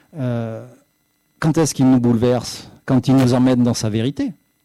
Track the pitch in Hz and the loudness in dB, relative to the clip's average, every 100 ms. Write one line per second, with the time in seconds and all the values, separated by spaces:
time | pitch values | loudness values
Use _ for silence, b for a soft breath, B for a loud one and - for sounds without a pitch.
0 | B 160 123 120 113 113 123 - _ _ | B -10 -6 -6 -8 -12 -16 -20 _ _
1 | _ _ _ - 165 160 151 - 131 131 | _ _ _ -6 -2 0 0 2 2 4
2 | 120 113 123 123 - - - - - 127 | 2 0 0 0 -4 -14 -18 -16 -2 -2
3 | 123 131 123 123 127 127 120 113 110 107 | 2 2 4 4 2 2 0 0 -2 -2
4 | 120 147 277 - _ _ | -4 -4 -6 -8 _ _